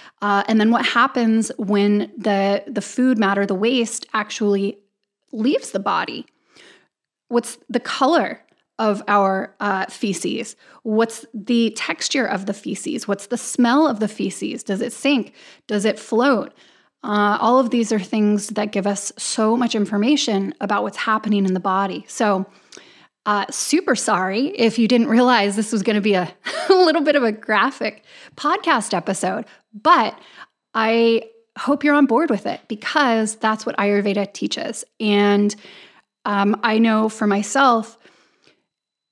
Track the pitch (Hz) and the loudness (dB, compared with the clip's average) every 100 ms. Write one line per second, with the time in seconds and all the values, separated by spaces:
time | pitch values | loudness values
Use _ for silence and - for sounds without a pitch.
0 | - - 208 202 - 220 220 233 240 240 | -20 -6 0 0 2 2 4 2 2 2
1 | 269 262 226 226 214 - 196 202 202 208 | 2 2 2 2 0 -4 0 2 4 2
2 | 214 - 208 196 196 202 - 208 - - | 0 -4 -2 0 2 0 -4 -8 -6 0
3 | 254 226 196 202 196 185 220 254 226 - | 2 2 2 0 0 0 0 0 -2 -6
4 | - 214 208 - 208 202 196 - _ _ | -6 -6 -6 -2 0 0 -2 -6 _ _
5 | _ _ _ 220 233 508 - 196 202 - | _ _ _ -4 0 0 -2 -6 -2 -2
6 | - - - _ _ - - _ _ _ | -4 -10 -14 _ _ -20 -20 _ _ _
7 | _ _ - 240 233 - - 240 - - | _ _ -4 -2 -2 -10 -6 -6 -4 0
8 | 262 330 196 - _ _ _ - 220 202 | 2 2 0 -6 _ _ _ -4 -2 -2
9 | - 202 190 190 - - 208 190 190 - | 0 2 2 0 -6 -6 -4 -2 -6 -6
10 | 208 185 180 - - - _ - 226 214 | -4 -4 -6 -6 -10 -16 _ -12 -2 0
11 | 226 - - 220 - 233 226 220 - 330 | 0 -4 -14 -10 -2 2 0 -2 -8 -6
12 | - 277 226 190 196 196 - - - 233 | -4 -2 -2 -4 -6 -8 -8 -8 -6 -6
13 | - 196 - 240 - - 240 269 311 214 | -6 -6 -6 -8 -6 0 2 2 2 0
14 | 214 - 196 - 208 226 - 196 247 - | -4 -4 -6 -6 -8 -8 -6 -6 -6 -4
15 | 269 277 - - - - - 208 208 214 | 0 0 -2 -12 -20 -18 -6 -2 0 -2
16 | - 220 277 226 - _ _ _ _ _ | -2 0 2 2 -2 _ _ _ _ _
17 | 240 208 208 208 220 254 240 240 220 220 | -4 0 2 2 4 4 2 0 0 -2
18 | 180 220 208 208 202 214 208 202 196 196 | -2 0 2 0 -2 -6 -4 -2 -2 -4
19 | - - - - 220 240 240 220 202 202 | -8 -10 -6 -2 0 2 0 -2 -2 0
20 | 226 294 - 196 196 - 196 208 208 - | 2 0 0 -2 -2 -6 -4 -2 -4 -4
21 | - 214 214 208 190 185 190 190 196 180 | -2 0 0 0 2 0 0 -2 -2 -6
22 | - - 214 190 190 _ _ - - - | -10 -2 0 0 -4 _ _ -20 -20 -20
23 | _ _ - 208 196 - - 302 370 240 | _ _ -2 -2 -2 -6 -2 0 0 -2
24 | - 185 185 202 285 - 226 226 220 247 | 0 0 0 -2 -2 0 0 2 2 4
25 | 233 226 247 240 202 202 214 220 190 214 | 4 4 6 4 2 0 -2 -2 0 0
26 | 208 190 170 - - 659 - 381 349 320 | 2 0 -2 -8 -10 -2 4 6 6 4
27 | 294 285 233 214 - 208 240 - 226 214 | 2 2 2 -2 -2 0 0 -2 -8 -10
28 | _ - - - 294 392 339 262 202 180 | _ -20 -20 -6 -2 0 0 0 0 -4
29 | 170 190 185 220 - - _ 208 311 330 | -2 -4 -4 -4 -8 -18 _ -2 4 4
30 | 214 - - - - _ _ 226 220 226 | 2 -6 -20 -20 -20 _ _ -2 0 4
31 | 233 226 - _ _ - - 285 294 294 | 4 2 -2 _ _ -8 -2 0 2 4
32 | 277 226 330 208 - - - 214 - 311 | 4 2 2 -2 -4 -8 -8 -10 -2 0
33 | 269 226 214 - 220 220 - - 202 202 | 2 2 -2 -2 -2 -2 -4 -2 0 0
34 | 202 196 196 - - - - 226 - - | 0 -2 -4 -6 -6 -6 -8 -10 -12 -4
35 | 214 202 202 202 208 - - - - _ | 0 4 4 4 2 -2 -16 -20 -20 _
36 | _ _ 220 202 202 226 233 220 226 214 | _ _ -4 0 0 2 2 2 4 2
37 | 220 - 208 202 208 269 277 226 214 - | 0 0 0 0 0 2 4 2 -2 -14
38 | _ _ _ _ _ _ _ _ _ _ | _ _ _ _ _ _ _ _ _ _
39 | _ | _